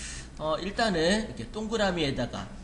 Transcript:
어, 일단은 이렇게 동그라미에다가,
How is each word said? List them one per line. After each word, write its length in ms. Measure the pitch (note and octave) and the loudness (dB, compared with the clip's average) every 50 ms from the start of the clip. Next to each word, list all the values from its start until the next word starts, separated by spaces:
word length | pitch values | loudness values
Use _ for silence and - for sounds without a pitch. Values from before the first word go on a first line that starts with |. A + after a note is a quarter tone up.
| - - - - - - - | -10 -10 -10 -10 -10 -10 -8
어, 200 | - D3+ D#3 D#3 - | -4 0 0 0 0
일단은 680 | - G3 G3 - A#3 A3 F#3 D#3+ D#3+ E3+ G#3 A3 A3 | 0 -2 0 2 2 4 4 4 4 4 4 4 2
이렇게 260 | - - - A2+ - | -2 -6 -8 -8 -8
동그라미에다가, 960 | - G#3+ A3 G#3 A#3 G#3+ G#3 G3 F3+ E3+ D3+ C3+ B2 C3 A#2+ - - G2 G2 - - - | -6 -6 -4 -2 0 2 2 2 4 2 2 2 2 0 -2 -2 -4 -6 -8 -8 -10 -10